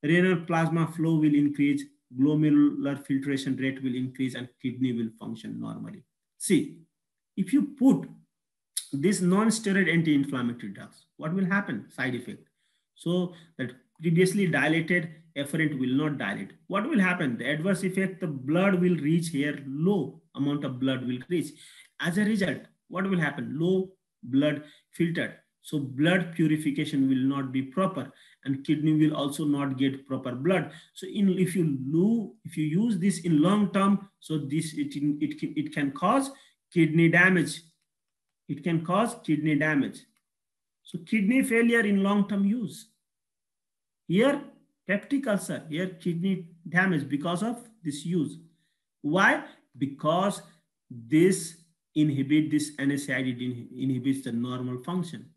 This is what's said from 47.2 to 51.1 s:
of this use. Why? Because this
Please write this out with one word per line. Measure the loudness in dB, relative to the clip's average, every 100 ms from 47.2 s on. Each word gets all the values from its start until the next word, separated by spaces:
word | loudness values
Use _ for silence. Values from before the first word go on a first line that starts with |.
| -2 -4
of | -4 -6 -14 _
this | -10 -8 -4
use. | -2 -2 -6 -20 _ _ _ _ _
Why? | -2 4 4 2 -4 -20 _ -6
Because | -6 -2 0 2 0 -4 -14 _ _ _ _
this | -18 0